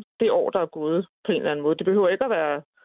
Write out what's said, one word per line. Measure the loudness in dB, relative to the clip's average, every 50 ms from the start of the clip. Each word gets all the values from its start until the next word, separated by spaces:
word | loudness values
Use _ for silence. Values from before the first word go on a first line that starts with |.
| -18 -18 _ -2
det | 0 2
år, | 2 2 0 0
der | 0 -2
er | -2
gået | -2 -4 -4 -2 -2 0 -2 -2 -4 _ _ -4
på | -2
en | -2 0
eller | 0 -2
anden | -2 0 0
måde. | 0 0
Det | 0 0
behøver | 2 2 4 2 2
ikke | 2 0 0
at | -2
være, | 0 0 0 -2 -2 -4 -6 _ _ _